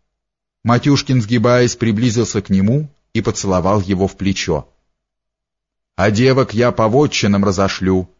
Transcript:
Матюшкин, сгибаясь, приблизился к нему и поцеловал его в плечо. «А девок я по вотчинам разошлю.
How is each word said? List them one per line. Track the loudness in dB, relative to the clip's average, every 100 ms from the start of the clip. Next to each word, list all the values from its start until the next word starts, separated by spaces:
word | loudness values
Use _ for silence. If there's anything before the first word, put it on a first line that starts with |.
| _ _ _ _ _ _
Матюшкин, | -2 0 2 0 0 -2
сгибаясь, | 0 0 2 2 2 0
приблизился | -2 0 0 0 -2 -4
к | -2
нему | 0 2 0 -4 -12 _
и | -6
поцеловал | -4 -4 -2 0 0 0
его | 0 -2 -2
в | -2
плечо. | -4 -4 -4 -4 -6 _ _ _ _ _ _ _ _ _ _ _ _ -2
«А | 0
девок | 2 2 2 0
я | 0 0
по | 0 0
вотчинам | 2 0 0 0 2
разошлю. | 0 0 -2 -2 0 0 -2 _